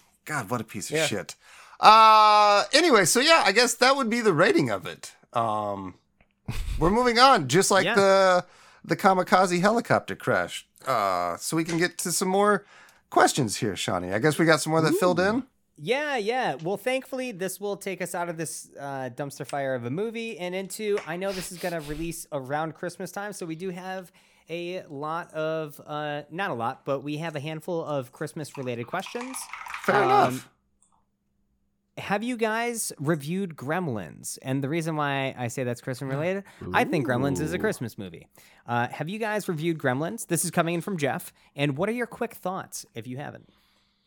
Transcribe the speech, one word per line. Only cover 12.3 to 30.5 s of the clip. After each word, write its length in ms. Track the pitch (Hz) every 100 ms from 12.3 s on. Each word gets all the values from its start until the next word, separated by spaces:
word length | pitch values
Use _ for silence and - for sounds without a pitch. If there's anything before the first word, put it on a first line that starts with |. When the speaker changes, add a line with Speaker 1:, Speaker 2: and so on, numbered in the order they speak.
| 196 202 208 - - - _ _
Speaker 1:
questions 460 | - - - 117 -
here, 200 | 110 85
Shawnee. 360 | - 95 90
I 60 | 101
guess 200 | 151 147
we 60 |
got 160 | 165 156
some 100 | 160
more 80 | 160
that 120 | 160
filled 260 | 147 180 175
Speaker 3:
Ooh. 40 | 190
Speaker 1:
in. 140 | 233 262 _ _ -
Speaker 3:
Yeah, 400 | 151 254 294 269
yeah. 380 | 202 254 214 131
Well, 140 | 160 196
thankfully, 560 | 254 262 254 262 254
this 260 | 190 185 180
will 160 | 202 202
take 240 | - 180
us 140 | 180
out 140 | 185 175
of 80 | 165
this, 320 | 156 - - -
uh, 320 | 139 135 127
dumpster 300 | 120 143 - 143
fire 280 | 143 139
of 100 | 131
a 60 | 120
movie 480 | 151 226 226 226 208
and 160 | 180
into, 440 | 185 196 - 214 208 156
I 100 | 170
know 160 | 196
this 180 | 190 170
is 80 | 175
gonna 220 | 185 170
release 460 | 147 151 165 160 -
around 440 | 147 127 147 160
Christmas 360 | 147 180 - 185
time, 220 | - 202
so 140 | 196 175
we 100 | 160
do 140 | 190
have 420 | 180 185 190 180 _ _ _ -
a 320 | 170 175 185 -
lot 420 | 139 151 165 170
of, 480 | 160 156 160 156 - -
uh, 360 | 151 151 147 143
not 200 | 160 196
a 40 |
lot, 300 | 127 117 135
but 160 | - 139
we 140 | 139 147
have 160 | 165 151
a 40 |
handful 440 | 147 156 170 170
of 280 | 143 147 123
Christmas-related 720 | - 151 - 143 - 127 120 120
questions. 500 | 175 180 240 254 262 - - - -
Speaker 1:
Fair 120 | - 277
Speaker 3:
Um, 60 |
Speaker 1:
enough. 440 | 392 127 - 127 -